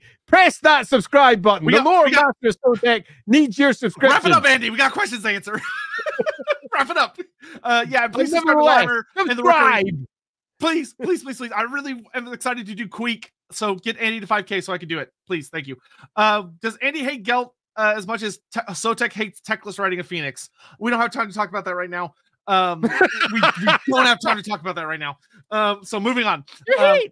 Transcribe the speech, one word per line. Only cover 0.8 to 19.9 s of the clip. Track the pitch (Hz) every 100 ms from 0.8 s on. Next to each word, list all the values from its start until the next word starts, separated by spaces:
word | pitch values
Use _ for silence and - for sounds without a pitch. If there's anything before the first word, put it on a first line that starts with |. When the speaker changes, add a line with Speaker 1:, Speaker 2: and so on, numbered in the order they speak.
| 226
Speaker 1:
subscribe | 262 - 285 262 226
button. | 202 196 156
Speaker 2:
We |
Speaker 1:
The | 220
Speaker 2:
got, | 285
Speaker 1:
Lore | 359 285
Speaker 2:
we |
got | 285 285 -
Speaker 1:
Master | 233 - 262
of | 226
Sotek | 240 226 - - -
needs | 277 285 202
your | 277
subscription. | 226 226 - 269 427
Speaker 2:
Wrap | -
it |
up, | 320 285
Andy. | 262 226
We | 226
got | 269
questions | - 403 233
to | 214
answer. | 202 202 214 - - - - 622 -
<laughs> | - 605 - 571 -
Wrap | 294 269
it | 349
up. | - - - _ - -
Uh, | 247 240 233
yeah, | 262 233
please | 240 269
Speaker 1:
But | 330
Speaker 2:
subscribe | 320 302
to |
Speaker 1:
nevertheless, | 302 254
Speaker 2:
Armor | 254 233 - 381
and | 359
the | 247
Rookery. |
Speaker 1:
subscribe. | 339 320 269 220 196 156 127 _ _ _ _ _
Speaker 2:
Please, | 330 330 262
please, | - 254 349
please, | 262 254
please. | 240
I | 214
really | 233 285 277 247 208
am | 247 240
excited | 240 254 247 202
to | 208
do | 220
Queek, | - 240 220 - _ _
so | - 214 185
get | 226 220
Andy | 220 226
to | 202
five | 214 196
K | 196
so | 180
I | 180
can | 165
do | 160
it. | 135 _ -
Please, | 175 143
thank | 165 135
you. | 127 _ _ - -
Uh, | 214 208 180 165
does | 226 220
Andy | 269 311
hate | 262 277
Gelt, | 196 247 247 _ _ -
uh, | 214 214
as | 190
much | 226
as | 214 - _
Te-, | 226 214
Sotek | 175 226 226 233
hates | 196 220 -
Teclis | - 214 208 196
riding | 190